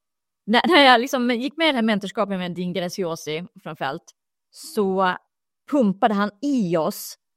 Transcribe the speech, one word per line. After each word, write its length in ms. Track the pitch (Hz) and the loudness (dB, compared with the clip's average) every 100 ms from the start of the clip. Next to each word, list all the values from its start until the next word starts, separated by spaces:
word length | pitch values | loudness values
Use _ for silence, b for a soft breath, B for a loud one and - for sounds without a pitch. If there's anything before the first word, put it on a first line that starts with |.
| _ _ _ _ - | _ _ _ _ 0
när, 160 | 233 - | 0 4
när 140 | 311 | 6
jag 160 | 269 233 | 8 6
liksom 300 | 269 262 240 | 4 -2 0
gick 260 | 233 285 311 | -2 -4 0
med 120 | 320 | 0
i 20 | |
det 60 | 262 | 2
här 60 | |
mentorskapet 560 | 220 202 196 - 202 185 | 0 0 -4 -4 -4 -4
med 160 | 180 | -6
Dean 180 | 175 180 | -6 -4
Graziosi 720 | 180 175 202 170 160 151 156 185 _ | -4 -6 -4 -6 -6 -6 -8 -8 _
framförallt, 400 | 175 160 139 160 _ _ _ _ _ | -14 -8 -6 -8 _ _ _ _ _
så 640 | - - 220 190 190 185 175 _ _ _ _ - | -20 -8 -2 0 2 0 -2 _ _ _ _ -2
pumpade 440 | 285 202 185 233 | 2 2 2 0
han 160 | 202 208 - | 0 -2 -4
i 340 | 285 262 175 170 | -2 0 0 0
oss 420 | 165 - - - _ | -2 -6 -14 -18 _